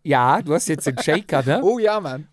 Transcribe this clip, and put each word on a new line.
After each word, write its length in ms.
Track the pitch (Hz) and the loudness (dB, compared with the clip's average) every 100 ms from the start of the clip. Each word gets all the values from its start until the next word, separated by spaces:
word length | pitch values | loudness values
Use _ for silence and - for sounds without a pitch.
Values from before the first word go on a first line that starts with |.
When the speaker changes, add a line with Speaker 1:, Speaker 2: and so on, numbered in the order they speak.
Speaker 1:
Ja, 400 | 151 131 123 170 | 0 2 4 2
du 100 | 143 | 0
hast 140 | 165 - | -2 -2
jetzt 180 | 151 | -4
den 140 | - 127 | -4 -4
Shaker, 460 | - 160 202 143 | 0 -2 0 -2
ne? 160 | 127 170 | 0 0
Speaker 2:
<laughs> 20 | |
Oh 160 | 180 240 | 0 2
ja, 220 | 208 214 | 0 0
Mann. 260 | 165 131 151 | -4 -10 -12